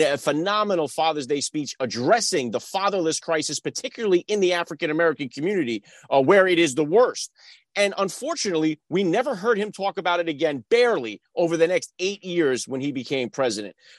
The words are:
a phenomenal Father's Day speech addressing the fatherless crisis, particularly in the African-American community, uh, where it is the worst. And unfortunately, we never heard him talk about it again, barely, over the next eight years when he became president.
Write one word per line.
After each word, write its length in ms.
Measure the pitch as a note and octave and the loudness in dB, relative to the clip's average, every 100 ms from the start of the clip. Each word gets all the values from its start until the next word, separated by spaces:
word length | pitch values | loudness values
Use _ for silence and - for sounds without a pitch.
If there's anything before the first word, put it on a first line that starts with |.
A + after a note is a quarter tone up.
| D3+ | 2
a 60 | C#3+ | 2
phenomenal 680 | - D3 F3+ G#3+ G#3 F3+ D3 | 0 0 0 0 0 0 -2
Father's 380 | - D#3+ D3+ B2+ | -2 -2 0 -2
Day 140 | C#3+ | -4
speech 340 | - D#3 C3+ - | -4 -6 -6 -6
addressing 680 | C3 G#2+ B2+ A3+ - F3 B2 | -6 -2 2 2 2 -2 -2
the 100 | A#2 | -4
fatherless 580 | - F#3+ G3 F#3+ D#3+ D3+ | -4 -2 0 0 -2 -2
crisis, 420 | - D#3+ D#3 D3 | -2 -2 -2 -6
particularly 640 | D3+ - C4 - A3 F3+ E3 | -8 -8 -10 -4 2 2 2
in 120 | G#3 | 0
the 120 | F#3 | 2
African-American 760 | F3 E3+ D#3 E3 D#3 E3+ C#3+ C#3 | 2 -4 -4 -2 2 2 0 -6
community, 540 | - E3 G3+ B2+ A2 - - - | -6 -2 -2 -2 -4 -8 -20 0
uh, 100 | C3+ | 2
where 260 | C3+ G3+ F#3 | 6 6 6
it 120 | F3 | 4
is 160 | E3+ | 2
the 100 | B2+ | 2
worst. 460 | D3+ G3 A#3+ - - _ - - _ - | 2 4 4 0 -12 _ -20 -20 _ 0
And 180 | G3+ G3 | 0 0
unfortunately, 800 | G3 - C4+ E4 G#3 E3 D#3 D3+ - | -4 -4 -6 -4 -2 0 0 -2 -4
we 140 | F#3 | -2
never 300 | F#3+ F#3 C4+ | 2 0 0
heard 220 | A3 G#3+ G#3+ | -2 0 0
him 160 | G#3 | -2
talk 240 | - G3 F#3+ | -4 -6 -2
about 240 | F3+ F3 | 0 0
it 80 | E3 | 0
again, 360 | C#3+ D#3+ C#3+ - | 0 0 -2 2
barely, 540 | A#3 A#3+ F#3+ A2+ G2+ _ | 4 4 2 -2 -10 _
over 220 | - E3+ E3 | -2 0 4
the 100 | E3 | 2
next 280 | F3+ - - | 2 -4 -6
eight 240 | F#3 G3+ | -6 -6
years 460 | F#3 F3 D3 B2+ A#2+ | -4 0 2 0 -4
when 140 | C3 | -6
he 100 | C#3+ | -6
became 380 | C3+ A#2 C3+ A#2+ | -6 -4 -4 -4
president. 440 | - B2+ G#2 G2+ - _ | -2 -2 -2 -8 -14 _